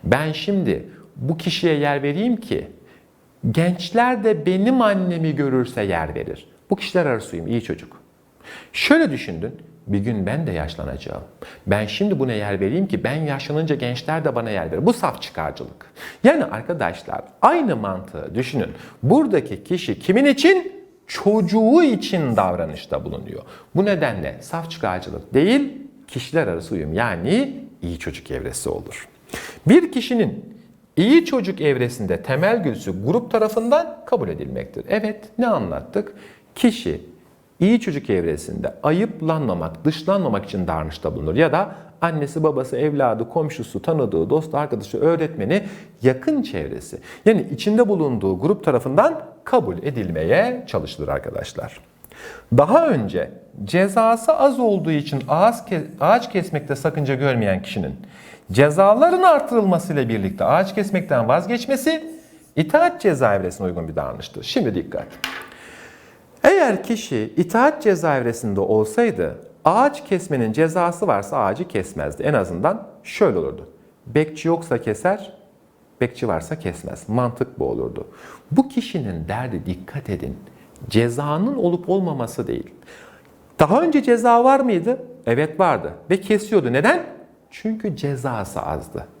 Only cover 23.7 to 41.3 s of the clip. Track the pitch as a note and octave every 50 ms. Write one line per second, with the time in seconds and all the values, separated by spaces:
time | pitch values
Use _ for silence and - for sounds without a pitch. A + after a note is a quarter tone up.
23.7 | _ E3+ G3 G#3 G3 E3 D3+ B2+ A2 F#2 D#2 C2+ - - - - - E3 E3 E3
24.7 | - - - G2+ F#2 F#2 - - - - - - - C3 D3+ G3 B3 C#4+ C#4+ C4+
25.7 | - - - - - - - - - B2+ - - - E3 D3 G2+ E2+ E2 D#2+ -
26.7 | - F2+ D2+ D2 D#2+ G2 A#2 A#2 F#2+ E2+ F2+ B2 F3+ A#3+ C#4+ C#4 - - - -
27.7 | - _ - F2 E2+ E2 - E2+ - - - - - - F#2+ - - - - -
28.7 | G1+ F2 - - - - - - _ _ _ _ - - - - - - - D3+
29.7 | A3+ F4 F4 - - C4 A#3+ - B3+ A#3 G3+ - - - - - - - - _
30.7 | - _ _ _ _ - F3 A3+ C#4+ E4+ E4 - - B3+ G3 F#3 F#3+ - D3+ D3
31.7 | C#3 B2 B2 A#2+ A#2+ - G#2+ F2+ F2 E2+ - - C3 C3+ E3+ G3+ A#3 A#3+ F#3 C#3+
32.7 | A2 F#2+ - G2 F2+ F#2+ G2 A#2+ F3+ A#3+ A#3+ - - A3 A3 G#3+ G#3+ A#3 A3+ A#3
33.7 | C#4+ D#4 E4+ E4 - - - - - G#3+ B2+ F2+ D#2+ - - C3 B1+ B1 - -
34.7 | - - - - - A3 G#3 G#3+ G#3+ G#3+ - - - - B3 A#3+ G#3 D3+ G#2+ F2
35.7 | D2 C2+ - - - G3+ G#3+ - - - - - - _ _ _ _ - - A#3+
36.7 | A3+ - - F2+ D2 - - - - - _ _ _ _ _ _ _ _ E3+ G3
37.7 | A#3 A#3 A#3 G3+ D3+ C#3 - - G#2 F#2 E2 E2 D#2 D2 - - - - - -
38.7 | - - - D3 D#3+ F3 A3 A3+ - - D#3+ D#3 D#3+ D#3 D3 A2+ F#2 E2+ D#2+ E2
39.7 | D#2+ - - D3+ D#3 - - - G3 G3+ F3+ C3+ G#2+ G2 G2 - - G2 F2+ E2
40.7 | D#2+ D#2+ D#2 D#2 D#2 - - D#2+ - D#2 D2+ D#2